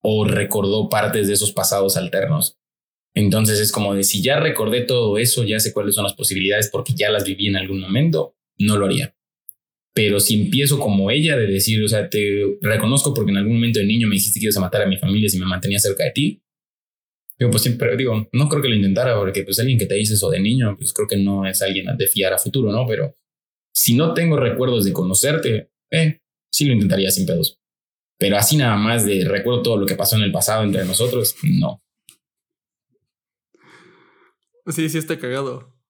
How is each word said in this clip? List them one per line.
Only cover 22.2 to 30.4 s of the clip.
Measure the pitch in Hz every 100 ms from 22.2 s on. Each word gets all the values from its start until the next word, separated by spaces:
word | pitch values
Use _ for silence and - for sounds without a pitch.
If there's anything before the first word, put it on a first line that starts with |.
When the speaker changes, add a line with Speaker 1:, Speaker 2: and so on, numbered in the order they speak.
| 95
Speaker 1:
a | 92
futuro, | - 139 113
¿no? | 104 123
Pero | 110 - - _ _ _ _ _
si | - -
no | 123 160
tengo | 165 170 147
recuerdos | 120 107 127 120
de | 98
conocerte, | 92 92 92 135 156 131 107 - _ _
eh, | 160 160 151 _ _ _
sí | - 147
lo |
intentaría | 117 98 92 95
sin | 92 90
pedos. | 85 80 - _ _ _ _ _ _
Pero | 101 101
así | 104 156
nada | 123 104
más | 107 117 101
de | 98
recuerdo | 90 98 117 123
todo | 117 107
lo | 98
que |
pasó | 92 98 110
en |
el | 104
pasado | 90